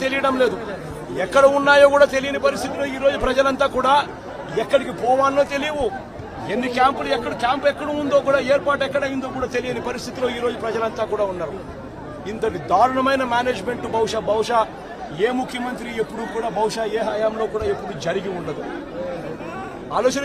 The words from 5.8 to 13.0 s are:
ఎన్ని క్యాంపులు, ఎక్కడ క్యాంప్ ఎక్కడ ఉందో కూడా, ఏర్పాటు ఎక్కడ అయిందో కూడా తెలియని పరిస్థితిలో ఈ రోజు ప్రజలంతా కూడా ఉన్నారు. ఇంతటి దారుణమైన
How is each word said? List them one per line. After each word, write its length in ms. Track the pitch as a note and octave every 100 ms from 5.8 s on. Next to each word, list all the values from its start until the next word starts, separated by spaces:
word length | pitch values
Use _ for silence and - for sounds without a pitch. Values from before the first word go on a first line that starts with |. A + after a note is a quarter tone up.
| B3 - - - - - -
ఎన్ని 160 | A3 B3+ B3
క్యాంపులు, 320 | C4 C#4+ C#4+ B3+
ఎక్కడ 180 | C#4 -
క్యాంప్ 240 | A#3+ C#4 C#4+
ఎక్కడ 160 | C#4 D4 D4
ఉందో 160 | C#4 C#4+ C4+
కూడా, 100 | C#4 B3+
ఏర్పాటు 280 | C#4+ C#4+ C#4 C4+
ఎక్కడ 140 | C#4 C4+
అయిందో 200 | C4+ B3+ C4
కూడా 120 | A#3 B3
తెలియని 260 | B3 A#3+ A#3+
పరిస్థితిలో 400 | A#3+ B3 B3+ B3 A#3
ఈ 20 |
రోజు 120 | A#3 A#3+
ప్రజలంతా 400 | A3 A3 A3+ A3+ G#3+
కూడా 140 | G#3 G3
ఉన్నారు. 260 | F3+ D#3 F#3+ - - - - - - G3
ఇంతటి 260 | G#3+ A3 F3 C#3
దారుణమైన 500 | F#3 B3+ C4